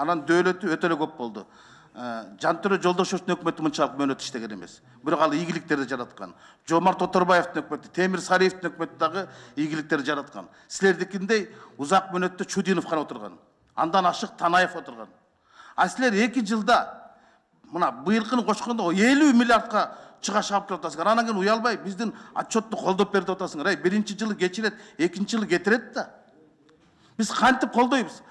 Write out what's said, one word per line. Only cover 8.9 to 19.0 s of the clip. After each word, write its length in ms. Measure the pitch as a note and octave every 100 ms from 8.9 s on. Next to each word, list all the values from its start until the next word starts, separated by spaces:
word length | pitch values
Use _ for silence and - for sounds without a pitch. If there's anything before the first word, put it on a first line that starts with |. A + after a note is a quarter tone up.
| -
дагы 300 | D#3+ F#3 F3+ - - C#3+
ийгиликтерди 500 | D#3 D#3 D3+ D#3 C3
жараткан. 420 | C#3+ C#3 G2 F#2 - -
Силердикиндей 840 | - F#3+ E3+ F#3 G3 G3 A3 F3+ - - -
узак 320 | C#3+ F#3+ F#3+
мөөнөттө 340 | F3+ F3+ F3+ F#3+
Чудинов 420 | F#3+ F#3 F3 -
гана 140 | D#3+
отурган. 360 | D3 B2 G#2 D#2+ _ _ _
Андан 320 | - D#3+ F#3+ F3+
ашык 240 | - G#3+ -
Танаев 360 | E3+ F3+ F3+ E3+
отурган. 320 | C3+ A#2 G#2+ _ _ _ _ - - -
А 120 | F#3
силер 260 | - B3+
эки 260 | G3 A#3+ B3+
жылда, 680 | G3+ A3 A3 A3+ - - - - _ _ _ _ -
мына 200 | E3 D#3
быйылкыны 520 | A#2+ D#3 A3 A3 B3
кошкондо, 460 | F#3 - A3+ A3+ F3
элүү 400 | F#3+